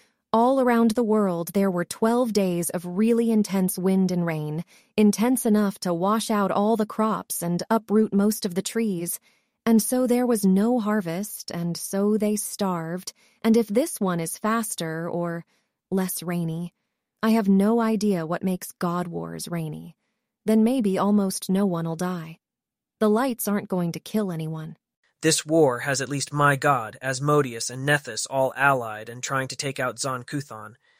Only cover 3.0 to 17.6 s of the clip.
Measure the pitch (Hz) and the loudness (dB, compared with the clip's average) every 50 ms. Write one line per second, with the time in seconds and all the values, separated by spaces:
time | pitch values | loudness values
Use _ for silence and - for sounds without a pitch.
3 | 220 226 233 226 233 226 226 214 202 - 185 196 185 180 - - 180 190 190 190 | 2 4 4 2 2 2 2 2 2 0 0 0 0 0 0 -2 0 2 2 2
4 | 190 180 180 175 170 170 160 156 151 151 151 160 170 _ _ _ _ _ _ - | 2 2 0 0 -2 -2 -4 -4 -6 -6 -6 -8 -8 _ _ _ _ _ _ 4
5 | 214 208 202 - 214 247 262 233 - 233 208 214 208 196 196 - - 185 175 170 | 4 4 4 4 2 2 2 2 2 2 2 2 2 0 -2 -4 -4 -4 -2 0
6 | 180 196 214 226 - - 220 208 196 190 - 196 202 214 233 220 214 214 - - | 0 0 0 0 0 0 0 0 0 0 2 2 2 2 2 0 0 -2 -2 -2
7 | 220 220 196 175 - - - - 175 170 175 175 180 - 226 226 220 - 202 220 | 0 0 -2 -4 -6 -8 -8 -6 -4 -2 -2 -2 0 0 0 0 0 2 2 4
8 | 220 - 196 196 202 214 214 - - 196 175 185 185 - - 226 226 214 190 170 | 4 4 2 2 2 2 0 -2 -6 -6 -4 -6 -6 -4 -4 -2 -2 -2 -2 -4
9 | 175 170 - - _ _ _ _ _ _ _ _ - 226 226 220 - - 254 254 | -6 -8 -8 -10 _ _ _ _ _ _ _ _ 2 4 4 4 4 2 0 0
10 | 254 233 240 247 254 240 240 208 - 190 185 196 208 233 247 247 202 208 214 214 | 2 2 2 2 2 2 2 2 4 4 4 4 4 2 2 0 0 0 0 -2
11 | 180 165 165 180 208 - - - - - - 170 170 175 170 - - - - 196 | -2 -4 -6 -6 -6 -8 -12 -14 -12 -10 -8 -6 -4 -6 -6 -6 -8 -6 -2 0
12 | 202 208 214 214 214 208 214 208 - - - - 202 190 180 170 160 160 170 185 | 0 2 2 2 0 0 -2 -2 -4 -6 -6 -4 -2 -2 -2 -4 -4 -6 -8 -8
13 | 185 - - _ _ _ _ _ - 226 220 240 220 - 202 240 311 330 - - | -10 -12 -18 _ _ _ _ _ 2 4 4 4 2 2 0 0 0 0 -2 -2
14 | 208 185 175 170 165 160 - - - 214 220 233 220 - - - 170 160 160 165 | -2 -2 0 -2 -4 -6 -6 -4 -4 -2 -2 -2 -4 -4 -6 -6 -6 -6 -6 -6
15 | 165 175 - 175 175 175 170 170 - _ _ _ _ _ _ _ _ - 185 190 | -6 -6 -4 -4 -4 -4 -6 -8 -10 _ _ _ _ _ _ _ _ -4 -2 -2
16 | 185 180 - - - 175 175 175 170 165 160 165 175 170 - _ _ _ _ _ | -2 -2 -4 -6 -6 -4 -4 -2 -2 -4 -4 -6 -8 -10 -12 _ _ _ _ _
17 | _ _ _ _ - 226 220 226 208 196 196 196 | _ _ _ _ 2 2 2 4 4 4 4 6